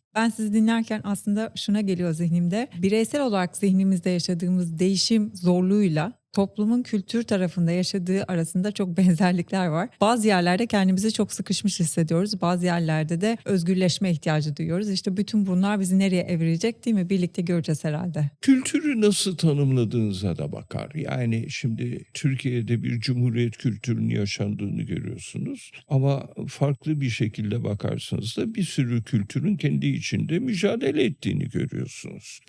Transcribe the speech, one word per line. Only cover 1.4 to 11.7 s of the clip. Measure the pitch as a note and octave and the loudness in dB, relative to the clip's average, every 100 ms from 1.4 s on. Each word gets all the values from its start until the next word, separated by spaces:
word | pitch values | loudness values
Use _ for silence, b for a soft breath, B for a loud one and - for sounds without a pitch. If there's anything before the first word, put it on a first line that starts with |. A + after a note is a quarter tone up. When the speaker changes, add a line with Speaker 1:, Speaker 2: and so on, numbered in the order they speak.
| A3+ - | -4 -6
Speaker 1:
şuna | - G#3 | -2 0
geliyor | G3 F3 F3 | 0 0 0
zihnimde. | D#3+ E3+ F3 F3 G3+ C4 F3 | 0 0 2 0 -2 -4 -2
Bireysel | F#3+ A3 A3+ D4 | 2 2 0 0
olarak | C4 G3 F3+ - | 0 0 -2 0
zihnimizde | G3+ F#3+ F#3+ F#3 F#3 | 2 4 4 2 2
yaşadığımız | F3+ - F3 F3 F#3 F3 D#3+ | 0 0 -2 0 0 0 0
değişim | F#3 F#3+ - A3+ G#3+ G3 | 2 2 2 2 0 0
zorluğuyla | F3+ F3+ F#3 G#3 G3 D3+ F3 - _ | 2 4 4 4 4 2 -2 -6 _
toplumun | - G3 - G#3 B3 | -2 -2 0 0 0
kültür | B3 G#3 - A#3 | 0 -4 -2 -4
tarafında | A3+ G3+ F3+ F3 E3 | 0 0 0 0 0
yaşadığı | F3 F3+ G3+ F3 F#3+ | 2 0 -2 0 -2
arasında | - F3+ E3 F#3 G3+ | 0 -2 0 0 -2
çok | G3+ F#3 E3+ | -2 -2 4
<laughs> | |
benzerlikler | F#3 E3 F#3 F3+ F3 F#3+ F3 | 4 6 4 2 0 -2 0
var. | D#3 A3+ - | 0 -2 2
Bazı | G3+ A#3+ G#3+ | 2 4 4
yerlerde | F#3 F3 F#3 A#3 | 4 4 2 2
kendimizi | G#3 F#3+ F#3 A3 | 2 4 2 2
çok | A3 G3+ | 0 -2
sıkışmış | - - F#3 G3+ | -4 -4 -2 -2